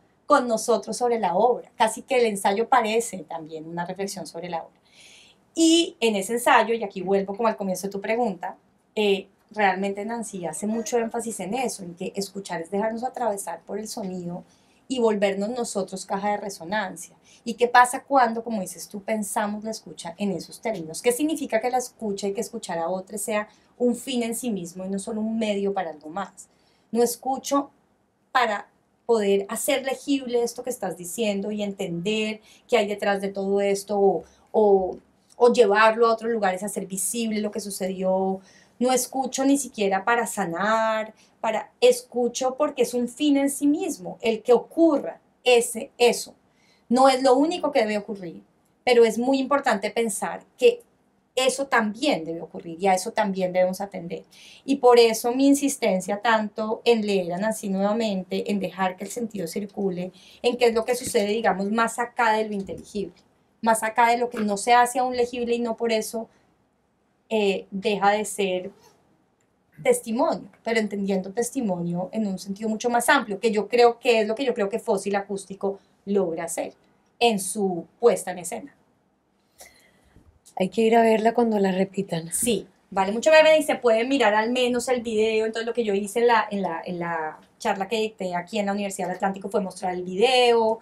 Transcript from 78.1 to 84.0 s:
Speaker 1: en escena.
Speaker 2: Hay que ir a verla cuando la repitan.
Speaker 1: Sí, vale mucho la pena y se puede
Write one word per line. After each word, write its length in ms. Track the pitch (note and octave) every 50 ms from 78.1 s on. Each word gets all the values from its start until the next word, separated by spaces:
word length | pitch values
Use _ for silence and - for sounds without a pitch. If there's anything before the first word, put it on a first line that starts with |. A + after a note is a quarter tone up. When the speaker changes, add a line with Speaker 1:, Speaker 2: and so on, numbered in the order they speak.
| F#3 - - F#3
Speaker 1:
en 80 | F3+ F3+
escena. 360 | E3+ - - - C#4+ - _ _ _ _ _ _ _ _ _ _ _ _ _ _ _ _ _ _ - - _ _ _ _ _ _ _ _ _ - _ _ _ _ _ - -
Speaker 2:
Hay 120 | - F#3+ F3+
que 120 | - A3+
ir 140 | A3+ A3+ A#3
a 60 | A#3
verla 320 | A3+ A3+ A3 G#3 A3 A#3 A3+
cuando 260 | A#3+ A#3+ A3+ G#3+ G#3
la 120 | G3 F#3+
repitan. 600 | F#3 F#3 F#3+ F#3+ - G3 F#3+ - F3 D#3+ E3 E3
Speaker 1:
Sí, 360 | - - - A#3+ G#3+ - - - _ _ _ _
vale 220 | F3+ G3 F#3+ F#3+
mucho 180 | A3 A#3 - D#4
la 100 | D#4 D#4
pena 180 | D#4 D#4 D#4
y 60 | D#4 D4
se 120 | D4+ C4
puede 300 | - - A#3+ A3 A3+